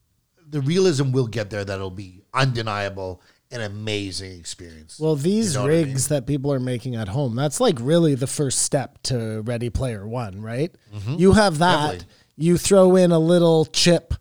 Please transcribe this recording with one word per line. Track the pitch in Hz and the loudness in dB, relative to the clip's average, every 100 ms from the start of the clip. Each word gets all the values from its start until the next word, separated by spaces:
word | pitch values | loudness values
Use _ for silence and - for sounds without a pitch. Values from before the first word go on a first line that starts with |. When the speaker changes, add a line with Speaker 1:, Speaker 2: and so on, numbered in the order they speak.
| _ _ _ _ 160 | _ _ _ _ _
Speaker 1:
the | 147 | -6
realism | 139 180 185 139 139 | -2 0 2 2 0
will | 131 117 | 0 -2
get | 113 101 | -4 -6
there. | 104 98 | -6 -6
That'll | 98 95 | -6 -8
be | 90 95 90 _ | -10 -16 -20 _
undeniable, | 127 135 117 110 104 101 98 95 90 _ _ _ | -2 -2 -2 -4 -4 -6 -6 -10 -12 _ _ _
an | 123 | -10
amazing | 107 101 107 104 101 85 95 90 | -10 -8 -6 -4 -4 -10 -12 -16
experience. | 82 - 85 80 80 - | -16 -16 -18 -20 -20 -6
Speaker 2:
Well, | 156 151 | -2 0
these | 156 214 220 | 0 0 0
Speaker 1:
You | 135 | -2
know | |
what | 131 | 0
I | 165 | 2
Speaker 2:
rigs | 151 131 - | 0 -2 -2
Speaker 1:
mean? | 147 | -2
Speaker 2:
that | 113 | -2
people | 143 139 | -4 -2
are | 135 | -2
making | 127 123 131 117 | -2 -6 -6 -6
at | 104 | -4
home, | 110 135 113 | -4 -2 -2
that's, | 147 - | -4 0
like, | 247 143 | 0 0
really | 120 170 165 135 | 2 2 4 2
the | 131 | -2
first | - 143 - | -2 -2 -2
step | - 147 120 - | -2 -2 -4 -10
to | - 127 113 110 | -6 -4 -4 -6
Ready | 107 120 120 | -6 -4 -4
Player | - 131 107 101 | -4 -4 -6 -8
One, | 120 113 95 | -8 -8 -10
right? | 107 120 170 - _ 104 | -10 -4 -6 -6 _ -12
Speaker 1:
Mm-hmm. | 101 143 | -6 2
Speaker 2:
You | 185 | 6
have | 190 202 151 | 6 6 4
that, | 170 165 151 | 2 2 0
Speaker 1:
Definitely. | 87 - _ _ - | -4 -12 _ _ -4
Speaker 2:
you | 160 175 | 0 0
throw | - 202 185 185 | 4 6 8 6
in | 180 | 6
a | 165 | 4
little | 160 175 170 160 156 | 4 4 6 4 2
chip, | - 175 170 - - | 2 2 2 0 -8